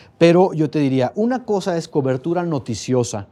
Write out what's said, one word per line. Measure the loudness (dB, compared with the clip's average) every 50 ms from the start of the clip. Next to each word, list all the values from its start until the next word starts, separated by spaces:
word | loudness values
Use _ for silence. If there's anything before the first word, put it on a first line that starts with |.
| -20 _ _
pero | 2 4 6 6 6 4 4 2
yo | -2 -2 -2
te | 0 0
diría, | 0 0 2 0 0 0 -2
una | -2 -2 -2 -2 -4 -4
cosa | -2 -2 -2 -2 -2 -4
es | -4 -4 -4
cobertura | -2 -2 0 0 -2 -2 -2 -4 -4 -2 -2
noticiosa, | -2 -4 -4 -4 -6 -8 -8 -4 -2 0 0 0 -2 -4 -10 -12 -12